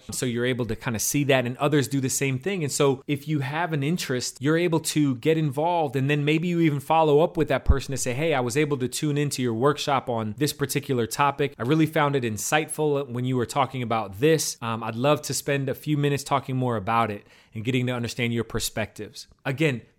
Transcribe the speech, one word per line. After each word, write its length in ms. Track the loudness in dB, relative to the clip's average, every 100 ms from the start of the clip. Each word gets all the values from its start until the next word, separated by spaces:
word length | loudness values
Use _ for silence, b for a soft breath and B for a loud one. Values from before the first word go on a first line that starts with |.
| -10
So 160 | -6 -4
you're 200 | -2 -2
able 200 | -2 -2
to 100 | -4
kinda 220 | -4 -4
see 260 | -2 0 2
that, 200 | 2 2
and 100 | -2
others 300 | 2 2 2
do 120 | -2
the 100 | -2
same 300 | -2 -2 -2
thing. 240 | -4 -4
And 80 | -4
so 320 | 2 2 2 -2
if 220 | -6 -2
you 140 | -2
have 320 | -2 -2 -2
an 100 | 0
interest, 540 | -2 -2 -2 -4 -4 -4
you're 180 | 0 2
able 220 | 2 0
to 360 | 0 2 2 2
get 200 | 2 2
involved. 580 | 2 0 0 0 0 0
And 140 | 0
then 160 | 0 2
maybe 220 | 2 2
you 140 | 2
even 180 | 2 2
follow 400 | 2 4 6 6
up 180 | 4 2
with 120 | 0
that 140 | 2
person 280 | 4 4 2
to 60 | -4
say, 160 | -2
"Hey, 200 | -2 0
I 60 | 0
was 180 | 0 0
able 200 | 0 0
to 100 | -2
tune 320 | -2 -2 0
into 240 | -2 0
your 100 | -2
workshop 560 | 2 2 2 0 0 0
on 240 | -4 -4 -2
this 140 | -2
particular 520 | -2 -2 -2 0 0 0
topic. 480 | 2 0 2 -4 -2
I 40 |
really 220 | 0 2 4
found 300 | 2 2 2
it 80 |
insightful 840 | -2 -4 0 0 0 -2 0 0 -2
when 180 | -4 -2
you 120 | 0
were 80 | 0
talking 380 | 0 -2 -2
about 360 | -2 -2 -2 0
this. 380 | 4 4 0 -6
Um, 180 | -6 -4
I'd 140 | -6 -2
love 260 | 2 2
to 100 | 0 -6
spend 340 | -2 -2 -2
a 60 | -6
few 200 | -2 0
minutes 280 | 2 0
talking 320 | 0 -2 0 -2
more 200 | 0 -2
about 360 | 0 2 2
it 160 | -2 -12 b b
and 100 | -8
getting 220 | -2 0 0
to 80 |
understand 400 | -2 -4 -2 -2
your 100 | -2
perspectives." 840 | -2 -4 -4 -4 -6 -8 -14 -14 -20 _ -6
Again, 360 | 0 0 -2 -10